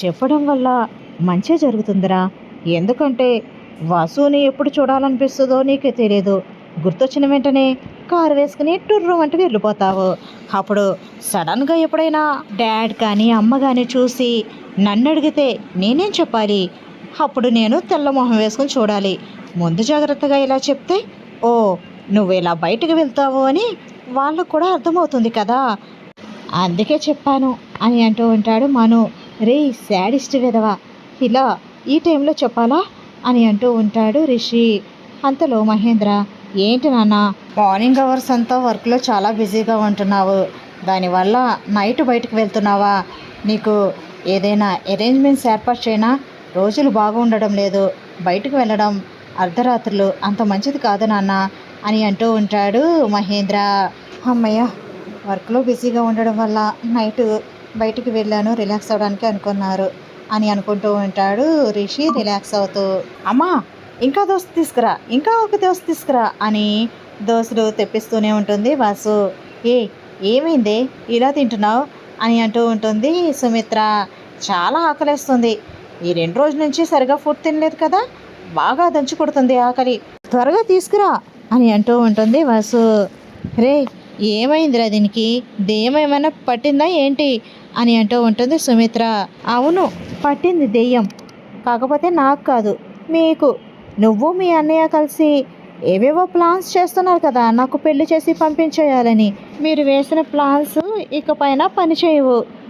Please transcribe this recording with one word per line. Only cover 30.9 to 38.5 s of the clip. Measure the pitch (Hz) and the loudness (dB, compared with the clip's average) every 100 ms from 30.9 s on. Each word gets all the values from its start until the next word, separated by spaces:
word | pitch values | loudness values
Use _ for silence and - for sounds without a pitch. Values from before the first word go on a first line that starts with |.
| - - - | -20 -20 -4
ఇలా | 254 247 262 180 - - - | 0 2 0 -2 -8 -16 -2
ఈ | 302 | 0
టైంలో | 339 302 285 | 2 2 0
చెప్పాలా?" | 302 240 233 233 302 403 - - - 247 | 0 -2 0 2 0 -2 -10 -20 -8 0
అని | 247 233 | 2 4
అంటూ | 208 247 | 4 2
ఉంటాడు | 233 214 226 220 277 | 2 0 0 0 2
రిషి. | 311 240 - 233 233 202 - - - - | 2 0 0 2 2 0 -4 -20 -20 -4
అంతలో | 277 269 320 226 | -4 0 0 2
మహేంద్ర, | 214 214 233 226 202 202 202 - - 196 | 2 2 2 2 2 0 -2 -10 -8 -2
"ఏంటి | 202 254 294 | 0 2 2
నాన్న, | 247 214 208 208 190 - - | 2 2 2 0 -4 -8 0
మార్నింగ్ | 202 190 240 262 | 0 2 2 2
అవర్స్ | 269 262 254 | 2 0 0
అంతా | 247 233 | -2 0